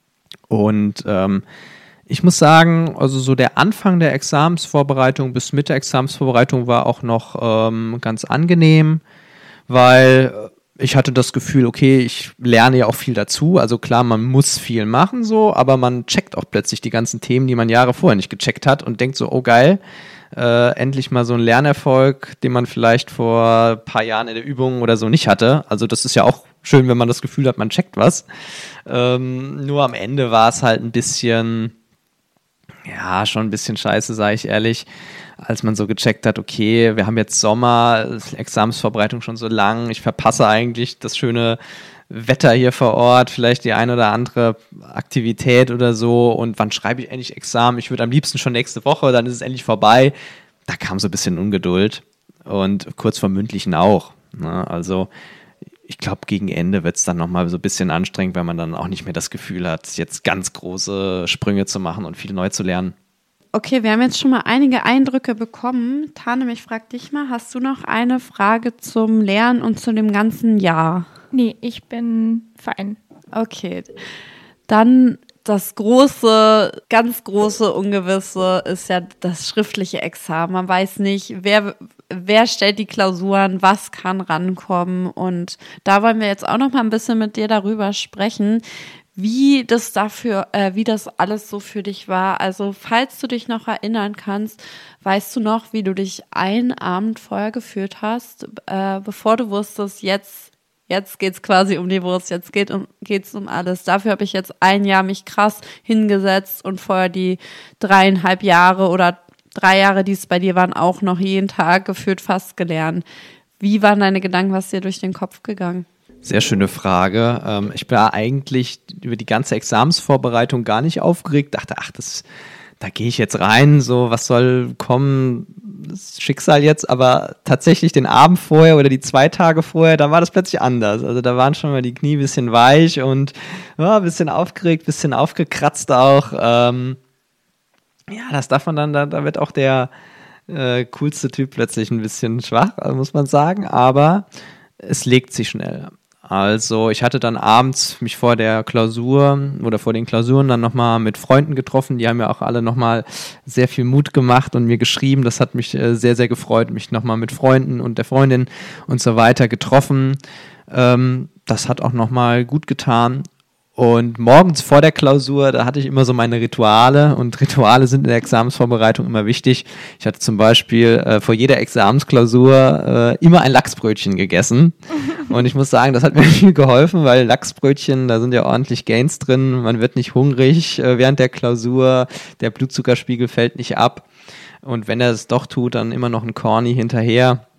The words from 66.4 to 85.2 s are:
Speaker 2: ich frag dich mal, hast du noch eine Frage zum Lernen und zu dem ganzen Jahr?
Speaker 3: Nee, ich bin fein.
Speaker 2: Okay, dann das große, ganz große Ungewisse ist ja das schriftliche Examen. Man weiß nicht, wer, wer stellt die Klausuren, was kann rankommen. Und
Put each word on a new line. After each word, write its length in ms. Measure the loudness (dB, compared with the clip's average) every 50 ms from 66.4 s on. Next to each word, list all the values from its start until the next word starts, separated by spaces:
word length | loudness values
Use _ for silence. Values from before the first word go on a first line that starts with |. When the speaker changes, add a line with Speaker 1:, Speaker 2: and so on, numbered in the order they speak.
| -4 -6
Speaker 2:
ich 120 | -8 -10
frag 300 | -12 -12 -12 -12 -12 _
dich 220 | -16 -16 -12 -10
mal, 160 | -8 -8 -6 -6
hast 260 | -8 -10 -10 -10 -10
du 60 | -6
noch 240 | -6 -6 -6 -6 -6
eine 340 | -6 -4 -2 0 0 -2 -2
Frage 580 | -4 -8 -6 -2 0 0 0 0 -2 -6 -8 _
zum 420 | -12 -6 -4 -2 0 2 2 2
Lernen 420 | 2 2 2 2 2 2 0 0
und 160 | 0 -2 -4 -4
zu 140 | -4 -4
dem 180 | -2 0 0 0
ganzen 480 | 0 0 0 -2 -2 -2 0 0 2 2
Jahr? 480 | 2 0 0 0 0 0 -2 -4 -6 -8 -14 -20 _ _
Speaker 3:
Nee, 240 | -2 0 0 -2 -2 _
ich 240 | -10 -10 -10 -12 -16
bin 680 | -14 -10 -8 -6 -4 -2 -2 0 -2 -2 -4 -6 _ _
fein. 400 | _ -12 -12 -10 -10 -10 -12 -12 -14 _ _ -20 _ _ _
Speaker 2:
Okay, 540 | -6 -6 -6 -6 -8 -10 -10 -10 -10 -10 -14 -16 -18 -20 -20 -20 -20 -20 -20 -20 -20 -20 -20 _ _ _ _
dann 520 | 0 2 4 4 6 6 6 4 4 2 -2 _ _ _ _ -6
das 320 | -4 -4 -4 -4 -8 -10
große, 1080 | -6 -2 2 4 4 4 4 2 0 2 2 4 6 6 4 4 4 2 0 -4 -8 -6 -2
ganz 340 | 0 0 0 0 -4 -10
große 500 | -10 -6 -2 -2 -2 -2 -2 -2 -2 -2
Ungewisse 920 | -2 -2 -4 -2 -2 -2 -2 -2 -4 -4 -4 -6 -6 -4 -2 -2 -2 -2 -4
ist 220 | -6 -8 -8 -6 -4
ja 140 | -4 -4 -6 -8 _ _
das 280 | -8 -8 -6 -8 -10 -8
schriftliche 540 | -4 -4 -4 -4 -6 -8 -8 -8 -8 -8
Examen. 500 | -8 -10 -10 -14 -12 -8 -6 -4 -4 -4
Man 140 | -4 -4 -4
weiß 320 | -2 -2 -2 -2 -4 -4 -4
nicht, 380 | -4 -4 -4 -6 -8 -12 -12 -8
wer, 340 | -2 0 0 0 0 -2 -10 -14 -20 -20 _ _ _ -16
wer 400 | -14 -8 -2 2 2 2 2 2
stellt 320 | 0 -2 -2 -2 -2 -2
die 60 | -6
Klausuren, 760 | -6 -4 -2 -2 -2 -2 -4 -4 -2 0 0 0 0 -2 0
was 300 | 2 2 2 0 -4 -12
kann 280 | -16 -10 -8 -6 -6 -6
rankommen. 840 | -6 -6 -6 -4 -4 -6 -6 -8 -6 -4 -4 -4 -4 -4 -4 -6 -6
Und 520 | -8 -8 -6